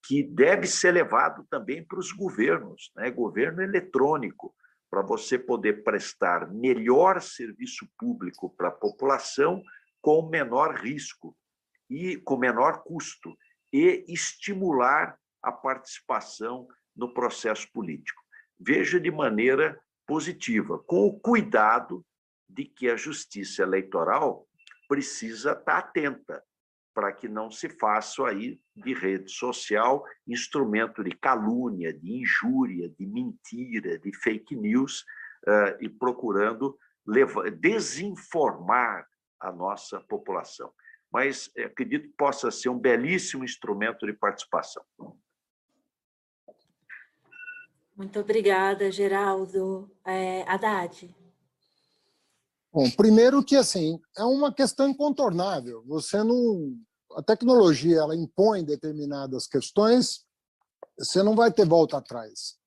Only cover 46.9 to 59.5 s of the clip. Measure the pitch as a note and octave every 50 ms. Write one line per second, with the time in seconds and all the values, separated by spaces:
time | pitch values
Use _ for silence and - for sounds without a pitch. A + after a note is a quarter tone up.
46.9 | - - - _ _ _ _ _ - - C6+ C6+ C6+ C6+ - _ _ _ _ _
47.9 | _ G3 G3 G3 G3+ G#3 G#3 G#3 A3 A3+ G3 G3+ F#3+ F#3 F#3+ G3 G3 G3 G3+ G3
48.9 | F#3 F#3+ G3+ G3 G3 G3 G3+ G3 G3 F#3+ F#3+ F#3 F#3 G3 F#3 F#3+ F#3+ F#3+ G3 G3
49.9 | _ _ _ F#3 F#3 F#3+ F#3 F#3 F#3 F#3 F3+ - F#3+ F#3+ A3 G#3+ G#3 F#3+ F3 E3+
50.9 | - - F3+ - - _ _ _ _ _ _ _ _ _ _ _ _ _ _ _
51.9 | _ _ _ _ _ _ _ _ _ _ _ _ _ _ _ _ - D3+ C3+ B3
52.9 | - - G#3 A3 G#3+ A3 A#3 B3+ C#4 C#4 - - C#4 C#4 A#3+ - - F#3+ D#3+ D#3
53.9 | E3 D#3+ _ _ _ F#3+ G#3+ A#3+ C4 C#4 D4 C#4 - - C#4 - - - C4+ C#4
54.9 | C4 C#4 C#4+ D4 C#4 - C#4 G#3+ E3+ F3 F3+ G3+ F#3 C#3+ A#2+ B2 A#2+ A2+ A#2 B2+
55.9 | D3 D#3+ - - - G3+ G#3+ A3+ A#3+ B3 A#3+ A#3 G#3 F3 D#3 C3+ B2+ A#3 - _
56.9 | _ _ _ _ - - D3+ - A3 A3 A#3+ B3 B3+ A#3+ G3+ E3+ D3+ A#2+ C#3 E3+
57.9 | E3+ D#3+ D3+ D3 D#3+ E3+ E3 - _ - G3 A3 G#3+ F#3+ E3 D3 D3 - - D#3
58.9 | D3+ D3+ D3 C#3+ C#3+ C#3 C#3 C3 C3 B2 - -